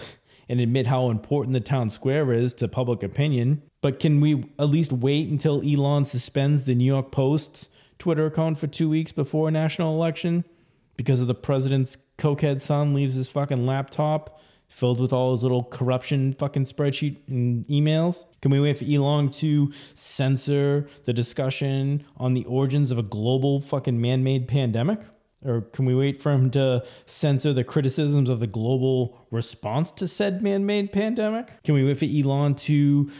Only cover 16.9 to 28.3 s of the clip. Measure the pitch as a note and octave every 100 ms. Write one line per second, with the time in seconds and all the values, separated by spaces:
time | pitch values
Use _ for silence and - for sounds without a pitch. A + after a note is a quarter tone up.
16.9 | C#3 D3+ C#3 - B2+ B2 A#2+ - D3 D3+
17.9 | D#3 E3+ F3 - _ C#3 C#3 D3 C#3+ A#2
18.9 | D3 C#3 D3 C#3+ - D#3 D3 C#3+ C#3+ -
19.9 | - - - C3+ C3 C#3+ C#3+ C#3+ C#3+ C#3+
20.9 | - - A#2 A#2+ - C3 - C#3 C3+ C#3
21.9 | C#3+ - - B2+ B2+ - B2+ C3+ C#3+ C3+
22.9 | A#2+ G#2 G#2 A2+ C3 C#3 C#3 C#3 C#3 C3
23.9 | A#2+ A#2+ C3 C3 C3+ B2 C#3 B2+ A2 C#3+
24.9 | G#3+ - _ _ _ C#3 A#2 - - C3
25.9 | B2+ C#3 C#3 D3 C#3 C3 C#3 C3+ B2+ -
26.9 | - - - D3+ C#3 D3+ B2+ A#2+ D#3+ C3+
27.9 | C3 D3 C#3+ B2+